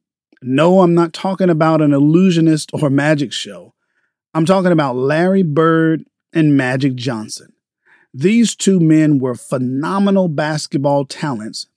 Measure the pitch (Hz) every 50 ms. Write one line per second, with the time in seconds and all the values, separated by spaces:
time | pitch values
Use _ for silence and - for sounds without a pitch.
0 | _ _ _ _ _ _ _ _ 135 127 131 139 160 175 185 190 185 170 170 170
1 | 170 165 - - - 190 185 - 190 180 165 151 160 160 160 156 156 143 143 139
2 | 143 151 160 180 190 190 170 165 160 160 156 147 - - - - 151 139 135 143
3 | 143 151 156 143 135 104 - - - 104 95 90 90 117 _ _ _ _ _ _
4 | _ _ _ _ _ _ - 160 165 160 190 196 180 180 175 156 147 135 123 127
5 | 127 139 151 160 175 185 196 196 185 151 143 160 160 165 160 160 160 160 160 -
6 | - _ _ _ _ _ - 165 160 151 143 135 131 127 131 131 143 139 131 123
7 | 117 135 120 110 107 - - - - _ _ _ _ _ _ _ _ _ _ _
8 | _ _ - 127 147 190 226 233 233 - - - - 196 190 180 165 156 156 156
9 | 156 151 147 135 131 127 120 113 - - 143 131 127 123 131 135 156 - 190 196
10 | 202 196 196 196 185 170 143 156 151 151 156 151 - - - 143 135 143 143 143
11 | 139 - - - 160 151 127 104 107 110 - - - - _